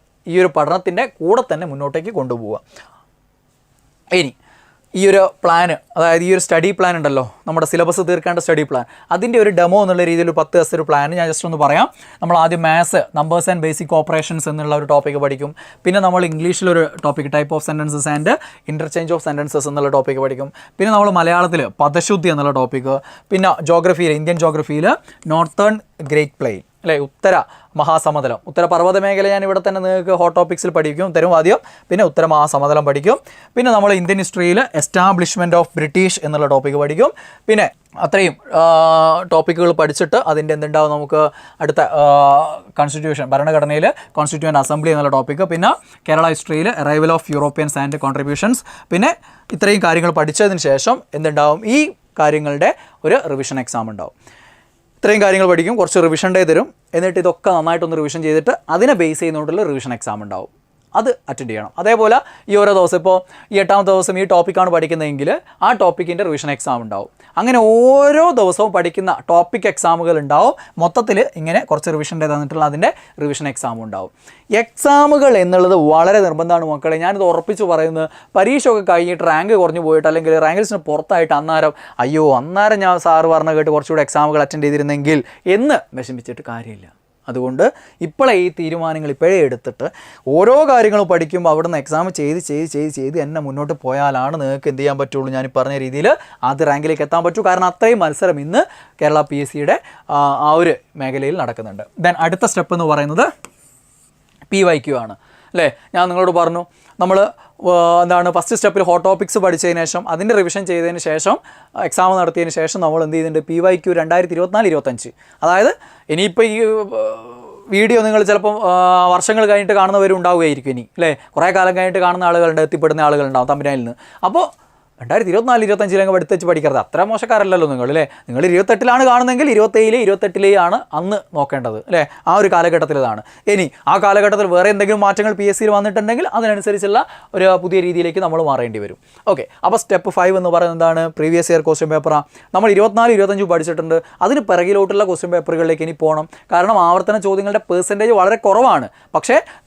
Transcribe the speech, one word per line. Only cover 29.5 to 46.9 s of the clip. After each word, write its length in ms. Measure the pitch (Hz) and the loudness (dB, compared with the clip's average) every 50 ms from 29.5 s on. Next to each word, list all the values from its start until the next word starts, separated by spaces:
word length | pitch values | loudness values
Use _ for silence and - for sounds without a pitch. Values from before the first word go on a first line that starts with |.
| 190 190 185 202 | -2 -2 -2 -2
തന്നെ 120 | 190 190 | -4 -2
നിങ്ങൾക്ക് 300 | 185 185 185 185 175 185 | -2 -2 -2 -2 0 0
ഹോട്ട് 260 | 185 170 175 170 165 | 0 2 2 2 2
ടോപ്പിക്സിൽ 340 | 180 175 170 185 - - 175 | 2 0 0 -2 -6 -6 -2
പഠിക്കും, 420 | 165 170 156 156 147 151 185 190 156 | -2 0 -2 -2 -2 -4 -4 -2 0
തരും 240 | 170 160 180 175 | 0 2 2 4
ആദ്യം. 220 | 160 156 175 233 - - - - - _ - | 4 4 4 2 2 0 -8 -20 -18 _ -4
പിന്നെ 160 | 208 196 214 | 0 0 0
ഉത്തര 200 | 165 143 - 160 | 2 2 0 0
മഹാസമതലം 600 | 165 156 151 147 156 - 139 139 143 147 151 151 | 2 2 2 2 2 0 0 0 0 0 0 0
പഠിക്കും. 340 | 143 139 143 143 202 262 - - - - - - _ - | 0 -2 0 2 0 0 0 -2 -10 -20 -20 -20 _ -4
പിന്നെ 160 | 240 240 254 226 | -2 0 2 2
നമ്മൾ 200 | 214 196 208 202 | 4 4 2 2
ഇന്ത്യൻ 260 | 190 175 170 190 190 180 | 2 0 -2 -2 -2 -4
history-യിൽ 360 | - - 185 175 175 175 220 269 - - 156 143 | -4 -4 -2 0 2 2 2 0 -2 -2 -4 -4
establishment 720 | - - 190 180 190 190 175 175 - - 185 175 175 170 170 | -2 0 2 2 2 2 2 0 -2 -2 -2 0 2 2 2
of 60 | 170 - - 160 | 2 0 -2 -6
British 420 | 151 151 147 185 190 185 - - - | -4 -2 0 0 0 0 0 -4 -6
എന്നുള്ള 220 | 151 151 147 151 | -4 -2 -2 0
ടോപ്പിക് 280 | 139 139 135 131 143 139 | 2 2 0 0 0 -2
പഠിക്കും. 380 | 143 147 147 151 170 247 339 - - - - - - _ - | -2 -2 -2 0 0 0 0 0 -4 -18 -20 -20 -8 _ 0
പിന്നെ 220 | 220 214 185 - - _ _ _ - - | 0 2 0 0 -4 _ _ _ -8 -6
അത്രയും, 380 | 175 151 196 196 190 165 147 - - 262 - 160 | -4 -2 0 2 0 0 -2 -6 -8 -2 0 4
ആ, 20 | 165 165 165 160 165 160 160 160 160 160 160 175 185 175 - | 4 6 6 6 6 4 4 4 4 4 2 0 0 0 0
ടോപ്പിക്കുകൾ 400 | 160 160 - 165 165 175 170 160 | 0 2 0 0 2 2 2 2
പഠിച്ചിട്ട് 440 | 156 156 151 147 - 180 156 - 240 - | 2 0 0 0 -2 -2 0 0 0 0
അതിൻ്റെ 280 | 160 151 156 151 151 156 | 0 -2 -2 -2 -2 -4
എന്തുണ്ടാവും 360 | 151 151 151 151 156 151 151 | -4 -4 -2 0 0 2 0
നമുക്ക് 400 | 147 147 147 139 151 151 151 147 - - - - - - | 0 -2 -4 -2 0 0 0 0 -2 -6 -20 -20 -12 -6
അടുത്ത, 200 | 160 - - - | -4 -2 0 0
ആ, 800 | 147 - - 151 147 143 143 143 139 139 139 143 156 156 151 - - - - - | 0 0 2 4 4 6 6 6 6 6 6 4 2 0 -4 -10 -16 -6 -4 -2
കോൺസ്റ്റിറ്റ്യൂഷൻ, 460 | 147 147 131 151 151 156 147 147 135 | -2 -2 -2 -4 -4 -4 -4 -4 -4
ഭരണഘടനയിൽ 680 | 127 135 135 147 156 156 151 147 147 151 151 170 240 302 - - - - | -2 -2 -2 0 2 2 2 2 0 0 0 0 0 0 -2 -8 -8 -4
കോൺസ്റ്റിറ്റ്യൂവന്റ് 480 | 156 151 147 160 151 156 160 147 143 | -4 -4 -4 -4 -4 -2 0 0 0
അസംബ്ലി 300 | 131 - 151 151 151 165 | 0 0 -2 -2 0 0
എന്നുള്ള 180 | 156 147 143 143 | 0 0 0 0
ടോപ്പിക്, 360 | 135 131 127 139 143 151 190 | 0 0 -2 -2 -4 -4 -4
പിന്നെ 300 | 160 170 165 180 233 330 - - _ - _ - - | -4 -2 0 0 0 0 -2 -6 _ -20 _ -4 -2
കേരള 240 | 156 156 165 165 156 | 0 2 2 0 0
history-യിൽ 380 | - - - 160 156 165 214 - - 147 | -4 -6 -6 -4 -2 -2 -2 -4 -4 -2
arrival 300 | 147 | -2